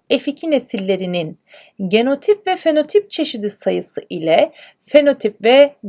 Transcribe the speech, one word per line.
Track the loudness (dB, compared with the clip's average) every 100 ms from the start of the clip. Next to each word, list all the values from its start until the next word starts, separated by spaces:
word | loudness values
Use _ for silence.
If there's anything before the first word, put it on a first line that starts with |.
| _
F | -4 -4
iki | -8 -2
nesillerinin | -2 -2 -6 -4 -4 -4 -6 -6 -10 _ -20 _ -10 -2
genotip | 0 0 -2 0 0 -2
ve | -2
fenotip | 0 0 0 -2 -2
çeşidi | -4 -6 -6 -8
sayısı | -6 -4 -4 -6 -12 -10
ile | -6 0 2 2 -4 -20 _
fenotip | 2 4 4 0 -4 -2 4
ve | 6 6 2